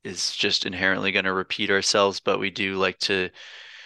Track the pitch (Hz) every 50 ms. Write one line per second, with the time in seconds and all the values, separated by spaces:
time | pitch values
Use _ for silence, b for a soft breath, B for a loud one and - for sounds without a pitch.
0 | - - 90 87 - - - - - 101 95 - - - 92 90 92 95 95 101
1 | 98 98 98 101 92 95 92 95 92 - - - 104 98 98 98 - - - 104
2 | 101 101 95 - - 101 98 98 101 98 - - 101 95 95 95 95 92 90 -
3 | - - 98 95 92 90 B B B B B B B B B B B